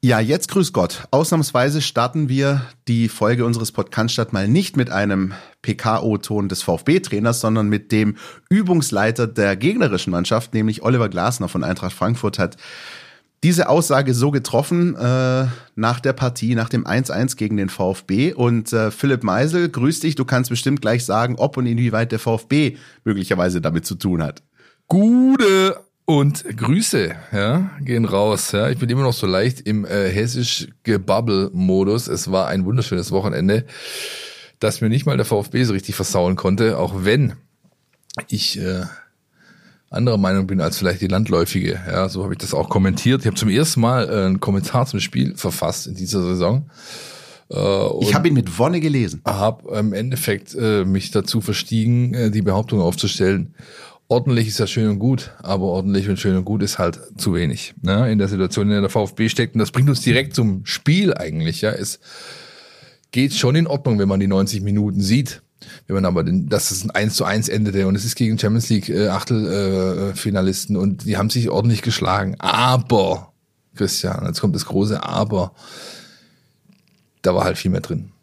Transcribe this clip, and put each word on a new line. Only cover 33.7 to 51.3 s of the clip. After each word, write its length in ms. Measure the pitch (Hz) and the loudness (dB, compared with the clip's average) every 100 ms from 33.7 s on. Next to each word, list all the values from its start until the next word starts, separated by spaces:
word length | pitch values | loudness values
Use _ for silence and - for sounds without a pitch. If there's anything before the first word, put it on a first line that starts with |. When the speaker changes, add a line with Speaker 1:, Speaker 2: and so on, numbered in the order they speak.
| - - - - - - - - _ | -14 -14 -12 -10 -12 -16 -20 -20 _
Speaker 2:
dass 220 | 107 - | -2 0
mir 80 | 110 | 0
nicht 160 | 120 | 0
mal 140 | 147 131 | 0 0
der 80 | 107 | 0
V 140 | 107 | -2
F 100 | 101 | 0
B 140 | 123 | 0
so 100 | 123 | 0
richtig 200 | 98 - | 0 -4
versauen 400 | - 95 95 90 | -6 -2 0 2
konnte, 440 | 92 92 98 113 87 | 2 0 2 2 2
auch 260 | 87 95 | -2 0
wenn 300 | 92 123 135 - _ _ _ _ _ _ _ - - | 2 4 2 -2 _ _ _ _ _ _ _ -16 -8
ich, 300 | 107 - - | -4 -4 -4
äh, 280 | 92 92 92 - - _ _ _ _ - _ _ _ | -4 -4 -6 -12 -20 _ _ _ _ -20 _ _ _
anderer 260 | 85 123 107 | -2 0 2
Meinung 300 | 95 98 95 | 2 2 0
bin 160 | 95 | 0
als 160 | 82 - | 0 0
vielleicht 240 | 92 92 | -2 0
die 60 | 95 | 0
landläufige, 680 | 92 113 143 - - 90 92 90 | 0 2 2 2 0 -2 -4 -4
ja. 220 | 90 95 | -2 -2
So 160 | 95 | -4
habe 80 | 98 | -6
ich 60 | 87 | -6
das 160 | 95 | -4
auch 160 | 76 - | -2 0
kommentiert. 500 | - 95 87 117 135 | 2 2 2 2 2
Ich 60 | 113 | 0
habe 100 | 95 | -2
zum 140 | 110 | 0
ersten 320 | 104 160 123 | 2 2 2
Mal, 260 | 113 127 113 | 2 2 0
äh, 160 | 107 | 0
einen 160 | 95 95 | 2 0
Kommentar 460 | - 98 - 127 135 | 0 -2 0 0 0
zum 140 | 98 | -2
Spiel 360 | - - 67 - | -4 -2 -2 -2
verfasst 500 | 92 - 80 - - | -6 -2 -4 -4 -10
in 60 | |
dieser 280 | 90 92 104 | -10 -4 -2
Saison. 480 | 90 90 87 123 151 - - - - - - - _ | 0 0 2 0 -2 -14 -20 -18 -18 -20 -20 -20 _
Äh, 60 | - | -2
Speaker 1:
Ich 520 | 98 98 101 - 120 | 0 0 0 0 0
Speaker 2:
und 60 | |
Speaker 1:
habe 140 | - 170 | 2 4
ihn 60 | |
mit 240 | 139 95 85 | 2 0 0
Wonne 220 | 131 175 | 0 2
gelesen. 400 | 156 139 101 - - | 0 0 -2 -4 -6
Speaker 2:
hab 400 | 98 104 117 - | 0 -2 -2 -6
im 260 | 104 107 | -2 -2
Endeffekt, 640 | 98 120 127 - 101 - | -2 -4 -4 -2 -4 -6
äh, 320 | - 113 104 92 | -4 0 2 2
mich 240 | 95 - | 0 0
dazu 320 | 107 95 | -2 0